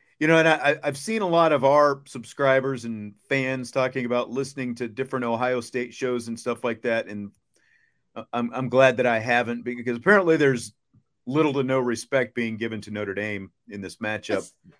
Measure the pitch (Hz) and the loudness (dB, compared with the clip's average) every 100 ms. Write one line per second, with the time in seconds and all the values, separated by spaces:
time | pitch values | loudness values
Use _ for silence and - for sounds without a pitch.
0 | _ - 156 165 160 156 143 147 147 143 | _ -2 4 6 6 4 2 0 -2 -6
1 | - 220 190 165 165 143 135 147 147 139 | -4 -2 2 4 4 4 4 6 4 2
2 | - 131 113 - 139 135 135 127 117 110 | -8 -16 -12 0 2 2 2 -4 -8 -10
3 | 104 104 - 135 131 131 123 139 131 131 | -12 -14 -4 -2 0 -4 -4 -2 -2 -2
4 | 120 120 - 123 135 135 123 120 120 107 | -2 -2 -2 -4 -6 -6 -8 -6 -8 -6
5 | 123 131 120 117 127 127 117 123 120 107 | -6 -4 -2 0 0 -2 -4 -6 -6 -6
6 | 127 123 113 113 123 120 123 113 123 113 | -4 -4 -6 -8 -6 -4 -4 -4 -2 -2
7 | 98 104 101 - _ _ _ _ _ _ | -4 -8 -12 -16 _ _ _ _ _ _
8 | _ - 110 120 120 123 131 123 131 120 | _ -18 -8 -6 -4 -4 0 6 6 6
9 | 120 113 117 120 117 120 123 123 120 120 | 2 0 2 0 0 -4 -8 -8 -6 -2
10 | 170 208 175 160 143 123 - - _ _ | 2 4 4 4 4 2 -4 -16 _ _
11 | _ _ - 143 156 139 127 131 123 113 | _ _ -4 0 2 2 0 0 0 -4
12 | - 135 120 - 117 110 113 110 104 104 | -2 -2 -2 -4 -4 -4 -6 -6 -8 -6
13 | 101 98 107 101 95 _ - 101 95 - | -6 -4 -4 -6 -10 _ -16 -12 -12 -8
14 | 107 107 - 101 85 _ _ | -6 -6 -4 -4 -6 _ _